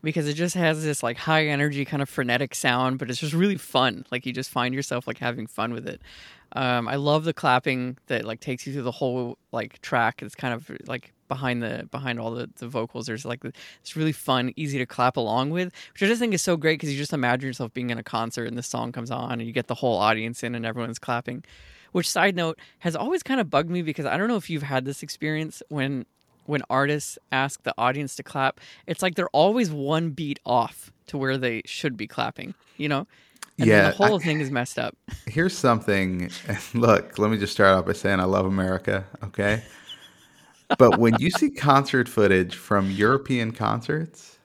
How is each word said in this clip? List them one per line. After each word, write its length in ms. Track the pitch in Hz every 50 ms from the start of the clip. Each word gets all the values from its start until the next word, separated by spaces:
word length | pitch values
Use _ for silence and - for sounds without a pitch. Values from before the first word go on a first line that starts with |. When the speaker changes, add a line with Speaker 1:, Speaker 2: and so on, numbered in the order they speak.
| -
Speaker 1:
because 240 | 156 156 175 151 147
it 60 | 147
just 220 | 151 170 180 -
has 280 | 180 170 160 160 156 156
this, 200 | 156 147 - -
like, 120 | 117 120
high 320 | - - 160 156 156 156 151
energy, 380 | 147 139 143 151 143 139 139
kind 180 | - - 143 139
of 60 | -
frenetic 440 | - - 131 123 120 123 143 127 -
sound, 460 | - - 139 123 123 127 131 131 131
but 100 | 143 117
it's 120 | 127 120
just 120 | - 151 143
really 220 | 165 180 202 202
fun. 500 | 156 - - - 131 127 127 101 - 123 _
Like, 140 | - 123 123
you 80 | 131 120
just 160 | 123 127 -
find 260 | - 127 120 123 127
yourself, 320 | 135 139 - 127 123 123 -
like, 120 | - -
having 280 | 135 123 120 123 110 113
fun 240 | - - 107 117 120
with 140 | 120 113 -
it. 140 | - - - - - - - - - - _ _ -
Um, 360 | - 135 127 123 120 117 113
I 60 | -
love 280 | 139 139 147 147 156 156
the 100 | 165 160
clapping 640 | - - 147 127 127 - - 131 127 123 127 123 - _ _
that, 180 | 135 113 113
like, 160 | 107 113 113
takes 260 | - - 135 123 - 139
you 60 | 135
through 100 | 143 120
the 80 | 123
whole, 460 | 117 - - 127 123 127 123 120 127 _ _ _ -
like, 260 | 117 113 110 _ -
track. 400 | - - - 123 117 113 113 -
It's 140 | - 107 -
kind 180 | - - 131 117
of, 160 | 113 143 - - - - -
like, 260 | 123 123 - - _ _ _ _
behind 340 | 135 131 135 131 123 120
the, 240 | 117 110 - - - -
behind 300 | - 123 139 127 120 117
all 100 | 113 113
the, 180 | 117 120 123 - _
the 140 | - - 117
vocals. 360 | 131 120 113 117 _ 120 117
There's, 200 | - 110 110 143
like, 160 | - 120 - -
this 540 | - - - - - - _ _ - - 156
really 160 | 156 160 147
fun, 400 | - - - 135 127 123 127 -
easy 220 | - 156 143 139 123
to 80 | 127
clap 320 | - - - 123 127 - 143
along 320 | 117 107 107 120 131 143
with, 240 | 156 175 185 180 - - - - _
which 100 | - 196
I 40 | 196
just 140 | 233 233
think 120 | 240 233 202
is 80 | 175
so 140 | - - 175
great 240 | 165 143 160 156 147
'cause 100 | 165 151
you 80 | 139 139
just 140 | 147 -
imagine 340 | - 147 127 120 123 127 135 135
yourself 260 | 123 - 131 110 _
being 160 | 127 123 123
in 80 | 120 113
a 60 | 113
concert 420 | - - 113 113 117 - - 117
and 120 | 113 117 120
the 60 | 117
song 300 | - - 123 117 120 123
comes 180 | 127 117 117
on 220 | 120 123 120 120 120
and 80 | 117
you 100 | 117 117
get 160 | 113 127 117 -
the 80 | 123
whole 220 | - - 123 113 92
audience 440 | 101 107 113 110 110 113 120 -
in 140 | - 117 120
and 100 | 117 113
everyone's 340 | 113 113 123 117 117 117 -
clapping. 440 | - - 123 120 120 - 123 127 - _ - - - - - - - _
Which, 180 | _ 185 170 -
side 240 | - 185 165 202 190 175
note, 200 | 170 160 160 _ - - _ _
has 160 | - 175 160
always 280 | 160 123 247 349 349 -
kind 180 | - 269 269
of 80 | 220 160
bugged 200 | - 139 160 165
me 120 | 175 180
because 240 | 175 156 147 - 151
I 100 | 139 -
don't 140 | 151 196 233
know 80 | 247 208
if 120 | - -
you've 140 | 170 151 143
had 220 | 143 139 131 127
this 180 | 135 139 - -
experience 580 | 147 - - - 156 156 156 160 156 - - - _
when, 380 | 151 147 131 135 143 131 117 _ _ _ _ _ _ _ _
when 160 | - 151 143 - -
artists 500 | - 131 139 143 147 151 143 - - - _ _ -
ask 280 | 131 135 139 - - _
the 100 | - - -
audience 380 | 117 127 131 143 147 131 -
to 80 | - 139
clap, 380 | - - 147 135 135 - _ - - - - _
it's 160 | - 170 -
like 140 | - 185 170
they're 120 | - 180 - -
always 360 | 139 156 190 214 254 240 180
one 420 | 156 147 139 139 156 160 170 165
beat 280 | 143 123 160 143 139 - _
off 480 | - 117 123 117 113 - - - - _ _ _ -
to 100 | - 147
where 200 | 135 135 131 135
they 240 | 127 123 117 113 -
should 320 | - - - - 151 127 104
be 100 | 107 -
clapping, 460 | - - 120 123 - - - - 190 _ _ _ _ _
you 100 | 147 147
know? 180 | 147 139 - _ _ _ _ _ _ _ - _ _ -
And 80 | 127 110
then 80 | 107 208
Speaker 2:
Yeah, 100 | - -
Speaker 1:
the 60 | -
whole 200 | - 196 - 214
Speaker 2:
I 40 | 185
Speaker 1:
thing 200 | 160 170 151 151
is 100 | 151 135
messed 260 | 139 127 120 123 - -
up. 160 | - - - _ _ - - - -
Speaker 2:
Here's 320 | - 110 156 170 185 180 -
something, 720 | - 131 117 110 113 - 101 98 95 92 92 90 87 - - - - -
and 120 | 107 - - - -
look, 420 | 117 117 113 107 92 - - - -
let 140 | 104 107
me 60 | 113 104
just 140 | 101 98 -
start 220 | - 107 98 95 95
off 80 | 90 92
by 60 | 92
saying 260 | - - 98 98 92
I 60 | 92
love 200 | 92 95 95 95
America, 580 | 95 95 95 92 92 92 90 - - 101 98 95 - - - -
okay? 400 | 101 - - 101 101 107 113 113 - - - - - - - - - _ _ _ _ _ _ - _ _ _ _ _ - -
But 200 | 127 120 - -
when 200 | 117 117 113 110
you 140 | 123 170
see 180 | - - - 147
concert 580 | 139 - - 143 139 135 139 139 - 131 120 -
footage 460 | - - 104 101 98 92 92 90 -
from 360 | - - - 107 101 95 95
European 600 | 95 95 104 110 131 139 135 - 131 123 117 113
concerts 840 | 113 - 110 107 107 117 113 - 151 156 160 160 - - - - - _ _